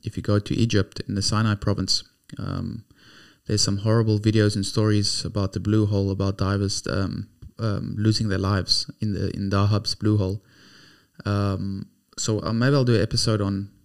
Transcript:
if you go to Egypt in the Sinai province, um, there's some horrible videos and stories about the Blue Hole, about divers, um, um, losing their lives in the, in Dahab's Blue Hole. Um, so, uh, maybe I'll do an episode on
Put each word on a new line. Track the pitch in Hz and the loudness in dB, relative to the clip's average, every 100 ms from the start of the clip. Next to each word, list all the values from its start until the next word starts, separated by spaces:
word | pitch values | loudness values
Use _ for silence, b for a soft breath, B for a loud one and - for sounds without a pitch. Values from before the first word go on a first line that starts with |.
if | - - | -8 -8
you | |
go | - 104 | 0 0
to | - | 0
Egypt | - 117 107 95 - - | 0 2 2 0 -6 -6
in | 101 | -2
the | |
Sinai | 95 107 110 104 | 0 0 0 0
province, | - 95 95 - - _ _ - | 0 -2 0 -2 -4 _ _ -10
um, | 95 50 50 - - B B B B B _ | -6 -6 -6 -10 -14 B B B B B _
there's | 110 | 0
some | - 101 | 0 0
horrible | 107 113 110 107 | 2 2 4 2
videos | 107 107 104 | 4 4 4
and | 101 | 2
stories | 98 - 107 104 107 - | -2 0 2 2 0 -2
about | - 104 95 | -4 -2 -2
the | - | -2
Blue | 95 107 104 | 0 2 2
Hole, | 101 98 | 2 0
about | 98 98 95 | 0 -2 0
divers, | 95 98 98 98 - | 0 0 0 -2 -4
um, | 90 98 - 101 _ - - | -4 -4 -4 -10 _ -20 -6
um, | 113 101 - 104 | -4 -4 -6 0
losing | 107 110 110 | 2 2 0
their | 95 | 0
lives | 95 101 90 - - - | 2 0 2 -2 -2 -6
in | 107 | -4
the, | 101 98 - | -2 -4 -4
in | 98 | 0
Dahab's | 98 101 104 104 - | 2 4 2 0 -2
Blue | 107 107 | 2 2
Hole. | 95 104 B B B B B B B _ - | 0 -4 B B B B B B B _ -2
Um, | 101 101 98 98 98 - _ _ - | 0 0 -2 -4 -8 -10 _ _ -8
so, | - 107 | -2 -2
uh, | - | -2
maybe | 113 123 | 0 2
I'll | 143 | 4
do | 123 | 4
an | 113 | 2
episode | 98 117 - 110 | 2 0 0 0
on | 98 98 101 - | 0 -2 -6 -14